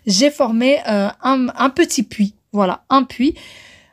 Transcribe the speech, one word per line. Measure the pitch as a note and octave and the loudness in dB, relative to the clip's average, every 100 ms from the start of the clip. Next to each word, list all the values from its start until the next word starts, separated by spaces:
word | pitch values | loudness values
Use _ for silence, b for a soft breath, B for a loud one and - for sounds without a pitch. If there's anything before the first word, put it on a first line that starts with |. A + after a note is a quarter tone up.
| A3 | -2
J'ai | F#3+ C#4+ | 2 2
formé, | C#4+ A#3+ A3+ B3+ C#4+ - | 2 0 2 2 0 0
euh, | G#3 G3+ - | -2 -2 -2
un, | B3+ C4 B3 - | -2 0 -2 -2
un | C4 | -2
petit | C4 E4+ - | 0 0 -2
puits, | G#3 - G3+ - _ | -4 -2 -4 -4 _
voilà, | G3+ F#3 - - | -2 -2 -2 0
un | C4+ | 0
puits. | C4 - C#4 - B B B B B | 0 -2 -2 -2 B B B B B